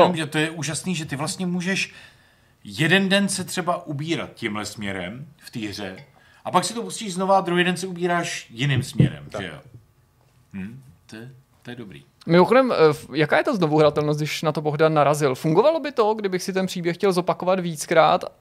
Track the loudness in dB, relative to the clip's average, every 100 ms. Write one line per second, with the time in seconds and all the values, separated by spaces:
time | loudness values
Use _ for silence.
0 | 6 4 -2 -2 -2 -2 -6 -6 -4 -6
1 | -4 -6 -6 -4 -4 -2 -2 -2 -4 -10
2 | -20 _ _ _ _ _ -10 -2 2 2
3 | 2 0 0 -4 -6 -6 -4 -4 -6 -8
4 | -4 -6 -6 -8 -8 -6 -8 -8 -8 -6
5 | -8 -12 -18 _ -16 -10 -10 -10 -12 -14
6 | -20 _ _ _ -2 0 0 -4 -8 -8
7 | -8 -2 2 2 4 2 2 0 -6 -4
8 | -2 -2 -2 -8 -10 -2 0 0 0 2
9 | 2 2 -12 -10 -10 -12 -20 -20 _ _
10 | _ _ _ _ _ -12 -12 -14 -20 _
11 | _ -20 -20 -20 _ _ -18 -16 -16 -18
12 | _ _ 4 6 6 6 4 6 4 4
13 | -4 -2 2 2 2 0 2 4 4 4
14 | -2 -2 -4 -4 -2 -2 -2 2 2 4
15 | 2 2 0 0 0 4 4 2 -2 0
16 | 0 0 -4 -6 -4 -4 -4 -4 -4 -2
17 | 0 0 0 -2 0 0 -2 -6 0 4
18 | 6 4 -2 _